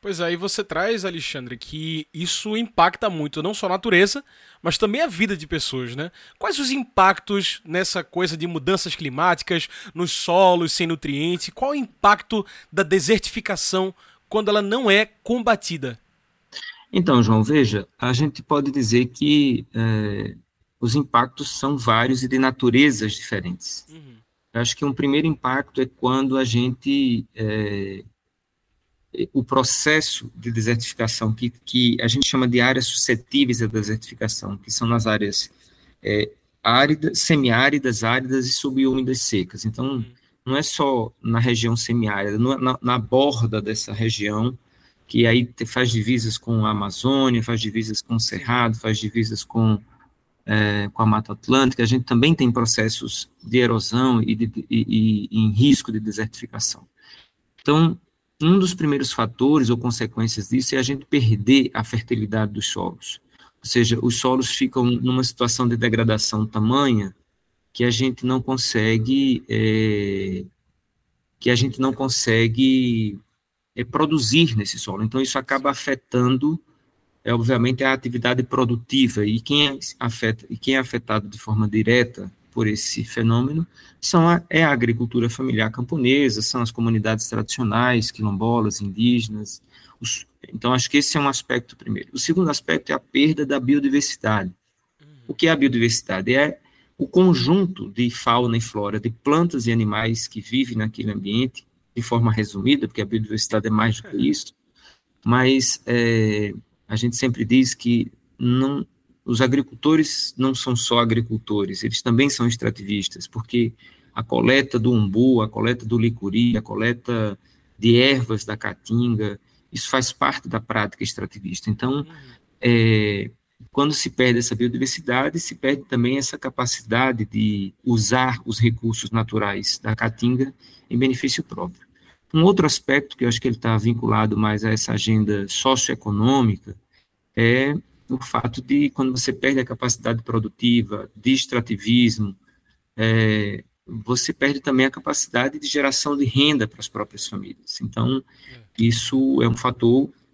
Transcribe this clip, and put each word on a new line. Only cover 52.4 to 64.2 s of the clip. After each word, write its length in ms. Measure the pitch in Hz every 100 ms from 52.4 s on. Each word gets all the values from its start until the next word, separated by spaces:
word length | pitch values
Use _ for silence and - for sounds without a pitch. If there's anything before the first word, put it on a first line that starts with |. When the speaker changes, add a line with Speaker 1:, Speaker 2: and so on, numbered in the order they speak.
| 127
Speaker 2:
processos 800 | 120 117 - 110 - 117 - - _
de 160 | 110 123
erosão 600 | 120 113 - 120 131 120
e, 120 | 107
de, 160 | 107 113 110 -
e, 600 | 113 107 110 110 107 -
e 80 | 110
em 120 | 110
risco 400 | 104 139 135 -
de 80 | 110
desertificação. 840 | 107 104 110 - - - - - - _ _ - _ _ _ _
Então, 360 | - 151 165 175 _ _ _ -
um 160 | 156 196
dos 160 | 185
primeiros 380 | 185 156 139 135
fatores 580 | - 113 - 131 151 117
ou 80 | 120
consequências 680 | 123 113 110 113 113 110 98
disso 260 | 131 127
é 40 | 135
a 40 |
gente 240 | 127 139 -
perder 640 | 143 113 107 104 135 120
a 100 | 110
fertilidade 680 | 110 113 - 110 107 110 107
dos 140 | 104 -
solos. 540 | - 90 - - - _ _ _ _
Ou 40 | -
seja, 320 | 123 113 117
os 140 | 123
solos 340 | 117